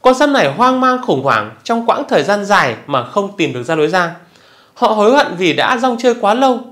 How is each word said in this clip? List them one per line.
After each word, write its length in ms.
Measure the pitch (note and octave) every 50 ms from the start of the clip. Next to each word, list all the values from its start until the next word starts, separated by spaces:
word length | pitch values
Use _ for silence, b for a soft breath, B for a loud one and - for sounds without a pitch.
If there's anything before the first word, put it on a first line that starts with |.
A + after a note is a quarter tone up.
Con 120 | - B3 B3+
giáp 140 | B3+ D4 D4
này 240 | C#4 B3 F3 C#3 C#3
hoang 240 | E3+ A#3+ B3+ C4 B3+
mang, 220 | C4 B3+ B3+ B3
khủng 200 | B3 - E3 C3
hoảng 280 | B2+ C#3 A#2 A2 G#2+ A2 A2+ - _
trong 220 | - A#3 A#3 A#3
quãng 180 | A#3 - B3+ D4 -
thời 140 | A#3 E3+
gian 220 | - F#3+ G#3 G#3 G3+
dài 300 | G3 G3+ F#3 D#3 C3 A2 - -
mà 180 | - C#3+ C3 A#2+
không 320 | - - G#3 G3 G3 G3
tìm 160 | - D3+ C3+
được 100 | B2+ B2
ra 120 | A#2+ - E3
lối 140 | D#3 D3+ D#3+
ra. 260 | F3 F#3 F3 E3 E3 - b b b b b b b b b b b
Họ 120 | - B3
hối 260 | G#3+ A3 G#3+ G#3 G#3+ C4
hận 100 | D4 C#4 - F3+ E3+
vì 140 | F#3+ E3
đã 260 | C#3 D3 B2 - B3+ A#3
rong 200 | B3 B3+ A#3+ A#3
chơi 160 | - B3+ A#3 A#3+
quá 140 | A3 G3 G#3+
lâu 260 | B3+ C4+ C4 B3 A3+ - -